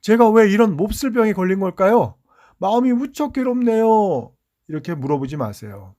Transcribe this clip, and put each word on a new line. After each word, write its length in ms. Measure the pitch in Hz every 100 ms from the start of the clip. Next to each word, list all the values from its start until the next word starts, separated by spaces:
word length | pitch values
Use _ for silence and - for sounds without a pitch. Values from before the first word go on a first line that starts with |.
제가 300 | - 226 233
왜 200 | 220 214
이런 260 | 202 226 147
몹쓸 360 | 208 214 277
병에 220 | 233 220
걸린 260 | 190 185 190
걸까요? 560 | 190 180 190 233 123 - _ _ _ _
마음이 340 | 190 226 254
무척 400 | 240 285 - 294
괴롭네요." 960 | 269 254 247 240 220 226 220 202 143 107 _ _ _ _
이렇게 280 | 151 151
물어보지 420 | 165 135 147 131 151
마세요. 580 | 113 101 104 101 95